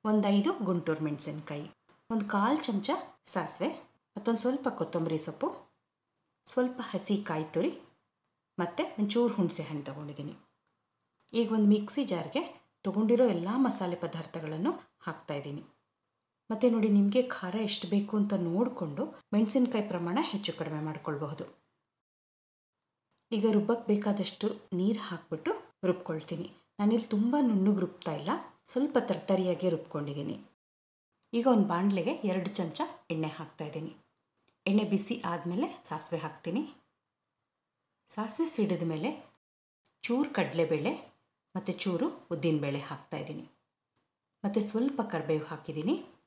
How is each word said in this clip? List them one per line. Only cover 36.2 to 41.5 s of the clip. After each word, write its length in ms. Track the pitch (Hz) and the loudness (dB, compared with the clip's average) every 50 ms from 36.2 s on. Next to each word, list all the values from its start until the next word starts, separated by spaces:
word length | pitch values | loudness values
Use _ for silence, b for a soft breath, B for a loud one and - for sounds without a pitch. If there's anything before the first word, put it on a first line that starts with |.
ಹಾಕ್ತೀನಿ. 520 | 160 151 - - - 165 180 254 311 - - - _ _ _ _ _ _ _ _ _ _ _ _ _ _ _ _ _ _ _ _ _ _ _ _ _ _ | -4 -8 -10 -8 -8 -4 -4 -4 -4 -4 -12 -20 _ _ _ _ _ _ _ _ _ _ _ _ _ _ _ _ _ _ _ _ _ _ _ _ _ _
ಸಾಸಿವೆ 380 | - - 220 220 - - 330 | -8 -6 -4 -4 0 0 2
ಸಿಡಿದ 360 | 330 - - 208 - 180 160 170 | 2 4 2 4 2 2 0 0
ಮೇಲೆ 480 | 165 160 156 165 269 302 - - - _ _ _ _ _ _ _ _ _ _ _ _ _ _ - | -2 -2 -2 -2 -4 -6 -6 -14 -20 _ _ _ _ _ _ _ _ _ _ _ _ _ _ -4
ಚೂರು 260 | - 240 262 294 - - | -2 0 0 0 0 2
ಕಡಲೆಬೇಳೆ 600 | 208 175 139 - 170 165 160 165 147 143 - - - - - _ _ _ _ _ _ _ _ | 0 0 0 2 0 2 2 2 0 0 -2 -4 -4 -10 -20 _ _ _ _ _ _ _ _